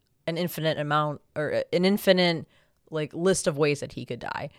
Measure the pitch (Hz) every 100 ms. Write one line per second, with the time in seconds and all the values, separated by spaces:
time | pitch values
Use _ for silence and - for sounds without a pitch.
0 | _ _ - 165 175 - 156 147 147 147
1 | 151 147 _ - 151 113 - 175 185 202
2 | - 185 175 165 156 _ _ _ - 156
3 | 151 165 180 180 - 143 151 143 - -
4 | 123 127 - - 147